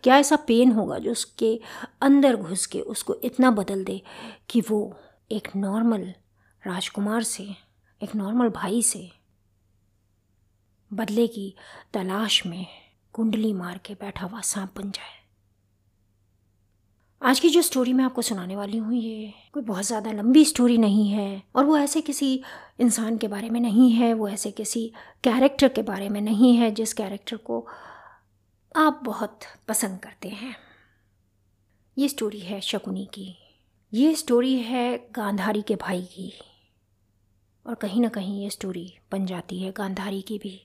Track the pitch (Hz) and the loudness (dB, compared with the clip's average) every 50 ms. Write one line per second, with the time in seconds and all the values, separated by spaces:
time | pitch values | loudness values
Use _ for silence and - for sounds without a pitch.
0 | - 254 254 285 285 285 311 294 302 - 226 233 247 254 226 220 196 185 - - | 6 6 6 6 6 4 2 2 2 2 4 6 6 6 6 4 0 -2 -4 -6
1 | - 226 233 - - - _ - 233 220 220 226 - - - - - - _ _ | -4 -4 -4 -4 -6 -10 _ -2 0 0 0 -2 -6 -14 -16 -16 -16 -16 _ _
2 | 262 277 277 277 269 269 240 208 196 160 190 185 - - - - - - 220 - | 4 6 6 8 8 6 4 2 -2 -6 -4 -6 -6 -6 -6 -8 -8 -6 -8 -8
3 | - - - - - 247 - - 247 254 233 208 190 190 196 196 190 196 190 196 | -6 -6 -6 -4 -4 -6 0 4 4 4 4 2 0 -4 -4 -6 -6 -6 -8 -10
4 | _ - - - - 233 - _ _ _ - 240 - - 214 214 208 196 190 - | _ -16 -18 -16 -16 -16 -18 _ _ _ 0 0 0 2 -2 -2 -2 -4 -10 -18
5 | - _ _ _ _ _ 220 214 - - - 196 196 196 196 220 233 233 226 202 | -20 _ _ _ _ _ -10 -8 -8 -8 -6 -4 -4 -2 -2 0 0 0 0 0
6 | 180 185 185 _ _ _ _ _ _ _ _ _ - 196 180 185 190 - - - | -4 -8 -12 _ _ _ _ _ _ _ _ _ -10 -8 -6 -6 -6 -6 -6 -4
7 | 202 208 214 233 226 226 - - 190 202 196 - _ _ _ _ _ _ _ _ | -4 -2 -2 -2 -4 -4 -8 -8 -12 -14 -14 -18 _ _ _ _ _ _ _ _
8 | - 202 - 214 196 196 220 247 247 226 - - - 175 202 240 220 - - 214 | -12 -8 -6 -6 -4 -2 0 2 2 2 0 -2 -6 -2 -2 0 0 0 -2 -4
9 | 180 175 _ _ _ _ _ _ _ _ _ _ _ _ _ _ _ _ _ _ | -10 -16 _ _ _ _ _ _ _ _ _ _ _ _ _ _ _ _ _ _
10 | _ _ _ _ _ _ _ _ _ _ _ _ _ _ _ _ _ _ 208 190 | _ _ _ _ _ _ _ _ _ _ _ _ _ _ _ _ _ _ -6 -6
11 | 220 185 208 226 233 226 226 208 196 196 190 - - - - - - _ - 214 | -4 -2 2 2 0 0 0 -8 -12 -12 -12 -16 -20 -20 -20 -20 -20 _ -6 -6
12 | 185 190 190 202 220 208 - - - 175 170 185 185 - - - _ _ _ _ | -4 -2 -2 -2 -2 0 0 0 -2 -2 -8 -10 -12 -14 -14 -20 _ _ _ _
13 | _ _ _ - 226 226 208 220 214 220 208 185 175 175 185 190 _ - 208 - | _ _ _ -2 0 0 0 0 0 0 -2 -2 -6 -8 -10 -12 _ -16 -16 -12
14 | 202 202 196 - 190 180 214 226 190 - - 208 196 190 _ - 196 202 196 - | -12 -12 -10 -10 -10 -10 -10 -8 -6 -6 -6 -6 -8 -10 _ -12 -12 -10 -10 -12
15 | - - - - _ _ _ _ _ _ _ _ _ _ _ _ _ _ _ _ | -14 -14 -20 -20 _ _ _ _ _ _ _ _ _ _ _ _ _ _ _ _
16 | _ _ _ _ _ _ _ _ _ _ _ _ _ _ _ _ _ _ _ _ | _ _ _ _ _ _ _ _ _ _ _ _ _ _ _ _ _ _ _ _
17 | _ _ _ _ 294 262 269 - - 339 285 339 339 - - 262 247 240 254 262 | _ _ _ _ 2 2 4 6 4 6 6 6 4 4 2 0 2 2 2 2
18 | 262 254 254 247 233 - 226 190 175 180 196 202 202 202 202 226 220 214 240 247 | 2 2 0 -2 -4 -4 -4 -4 -6 -6 -6 -8 -6 -6 -4 -4 -4 -2 -2 -2
19 | 220 226 220 214 214 208 208 - _ _ - 294 247 214 202 180 202 - 240 214 | -4 -4 -8 -10 -12 -14 -16 -20 _ _ -10 -10 -6 -6 -6 -4 -4 -4 -4 -4
20 | 208 220 214 208 202 233 262 302 302 302 - - 247 240 240 226 226 208 196 214 | -4 -4 -6 0 2 8 10 10 8 8 6 4 4 6 6 6 6 6 6 4
21 | 214 202 202 208 202 196 196 196 - _ _ 247 277 285 311 294 285 285 - 320 | 4 4 2 0 -2 -2 -6 -10 -12 _ _ 2 4 4 4 4 4 2 0 -2
22 | 311 - 277 - 277 269 262 262 262 - - - - - _ - 254 240 214 - | -2 -2 -4 -2 0 0 0 -2 -4 -10 -18 -18 -20 -20 _ 0 2 2 2 0
23 | 226 214 233 214 226 208 202 202 220 226 226 240 240 233 202 226 254 247 226 226 | -2 -2 -2 -2 -4 -4 -6 -6 -6 -4 -2 -2 0 2 6 8 8 8 8 6
24 | 240 233 233 220 214 202 202 208 - 214 202 - 214 - - 240 226 226 - - | 4 2 2 0 -2 -4 -4 -6 -6 -8 -6 -6 -8 -6 -4 -4 -6 -6 -10 -16
25 | - - _ _ - 262 226 254 269 277 277 - 277 254 262 - 214 208 196 190 | -20 -20 _ _ 0 2 4 4 4 2 4 4 2 2 4 0 -4 -4 -6 -6
26 | 196 202 208 208 208 214 226 202 247 254 247 233 240 226 208 214 220 220 - - | -4 -4 -4 -4 -2 -2 4 6 8 8 8 6 6 2 0 -2 -4 -4 -4 -6
27 | 208 190 196 196 _ - 233 208 _ - - 233 233 - - - - - - - | -6 -8 -8 -12 _ -12 -12 -12 _ -8 -8 -8 -8 -10 -20 -20 -20 -20 -20 -20
28 | - - - _ _ _ _ _ _ _ _ _ _ _ _ 320 311 302 294 302 | -20 -20 -20 _ _ _ _ _ _ _ _ _ _ _ _ 2 2 2 2 0
29 | 262 240 208 - 226 202 - _ - - - _ _ - 220 - - 196 185 185 | -8 -8 -6 -6 -6 -8 -8 _ -20 -20 -20 _ _ -4 -4 -2 -2 -4 -6 -10
30 | - - - _ - 185 202 202 226 262 240 - _ _ _ _ _ _ _ _ | -14 -18 -18 _ -14 -14 -12 -12 -14 -14 -14 -16 _ _ _ _ _ _ _ _
31 | _ _ _ _ _ _ _ _ _ _ _ _ _ _ _ _ _ _ _ 262 | _ _ _ _ _ _ _ _ _ _ _ _ _ _ _ _ _ _ _ -2
32 | 277 277 277 - 233 208 208 208 180 175 226 - - - - 202 - 196 190 190 | -2 0 0 -2 -6 -6 -6 -8 -10 -10 -10 -8 -6 -4 -6 -6 -4 -6 -8 -8
33 | 196 190 - 208 190 190 185 _ _ _ _ _ _ _ _ _ _ _ 208 220 | -8 -10 -14 -16 -16 -16 -16 _ _ _ _ _ _ _ _ _ _ _ 0 2
34 | 277 311 320 302 - - 240 240 247 262 262 254 233 226 254 247 240 247 240 240 | 4 4 4 0 0 2 2 2 4 2 0 0 0 -2 -2 -2 -2 -2 -4 -6
35 | - - - 247 214 202 208 202 185 214 214 214 202 - 208 190 - - 185 180 | -8 -12 -8 -6 -4 -2 -2 -2 -2 -2 -2 -2 -2 -2 -4 -4 -2 -6 -6 -6
36 | 185 185 - 185 185 180 - - - _ _ _ _ _ _ _ _ _ _ _ | -6 -10 -14 -14 -14 -14 -16 -18 -20 _ _ _ _ _ _ _ _ _ _ _
37 | _ _ _ _ _ _ _ _ _ _ _ _ _ - 233 - - 208 185 233 | _ _ _ _ _ _ _ _ _ _ _ _ _ -12 -10 -6 -6 -4 0 0
38 | 240 226 220 208 190 190 202 202 202 202 - - - 190 180 175 170 185 - _ | 0 0 -2 -4 -8 -6 -6 -6 -8 -8 -8 -8 -8 -8 -8 -8 -10 -14 -18 _
39 | _ _ - 196 196 180 185 175 175 - 180 180 185 190 190 - 202 190 190 190 | _ _ -4 -4 -4 -4 -4 -8 -8 -8 -8 -8 -6 -8 -6 -6 -6 -6 -6 -6
40 | 190 208 196 196 190 - 220 202 - 208 185 190 _ | -6 -6 -6 -8 -8 -8 -10 -10 -10 -12 -14 -14 _